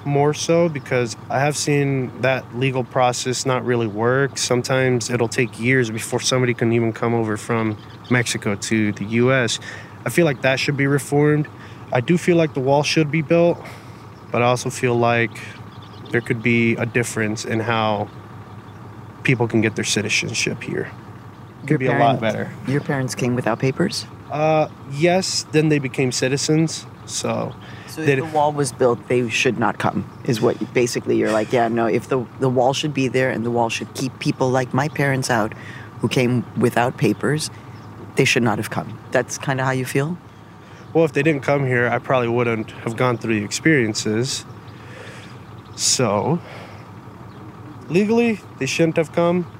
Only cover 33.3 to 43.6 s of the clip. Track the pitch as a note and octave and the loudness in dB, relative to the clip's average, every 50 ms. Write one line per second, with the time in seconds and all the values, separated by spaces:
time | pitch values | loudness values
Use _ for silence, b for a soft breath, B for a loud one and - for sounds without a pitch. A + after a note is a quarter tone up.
33.3 | A#2 A2 A2+ A#2+ A#2 A#2 A#2 A2+ - - A2+ A2 - - C3+ B2 - - - C#3+ | 0 -2 -2 0 0 0 0 0 -2 -6 -8 -10 -6 -6 -6 -6 -6 -2 -2 -2
34.3 | C#3+ - C3+ C3 B2+ C3 B2+ B2 - C3 C#3+ D#3 - - C#3+ C#3 C3+ B2+ B2 - | 0 2 0 2 2 2 0 0 0 -2 -2 -2 -2 0 0 0 0 0 0 0
35.3 | B2+ A2+ G#2 G#2+ - B B B B B B B B B - A2+ - C3+ B2+ A#2+ | 0 0 0 -2 -4 B B B B B B B B B -2 0 2 2 2 4
36.3 | B2+ B2 G2+ - - A2+ A2+ A#2+ - A#2 A#2+ B2+ - - - G#2 G#2 - - G#2 | 2 0 -2 -2 -2 0 0 2 4 2 0 0 0 0 2 2 2 2 0 0
37.3 | C#3+ D#3 - - B B B B B B B B B - - - - - C#3 B2+ | 0 0 -4 -8 B B B B B B B B B -16 -16 -4 0 2 2 4
38.3 | - B2+ A#2 A#2+ G2+ G#2 G#2+ - - - D#2+ - - - - - - B2+ B2 - | 4 2 2 2 0 0 -4 -4 -4 -6 -6 -6 -12 -14 -12 0 0 0 0 0
39.3 | - - - - C3+ C3 C3 C3+ C3 C3 B2+ - - C3+ C#3 D#3+ F3+ E3+ - - | -8 -8 -4 -4 -2 0 0 0 0 -2 -4 -2 0 0 0 0 -4 -8 -12 -20
40.3 | - - - B B B B B B B B B - D#3+ E3 D3+ - D3 C#3 D#3+ | -20 -20 -20 B B B B B B B B B 2 4 4 4 2 2 2 4
41.3 | D#3 C3+ - - C#3+ C#3+ C#3 B2+ B2+ A#2+ B2 A#2 A#2+ A#2+ - - C#3 B2+ A#2+ A#2 | 2 2 2 0 2 2 2 2 2 2 2 2 2 0 0 2 2 2 2 2
42.3 | A#2 A#2+ A#2+ A#2+ A2+ A2 G#2+ - - - - A#2+ A2+ G#2+ C3 B2+ A#2+ A2+ - A2+ | 2 2 2 2 0 -2 -4 -8 -10 -8 -6 -6 -2 0 2 2 2 0 0 0
43.3 | A2+ G#2 G#2 G#2 - - | 0 0 0 -2 -6 0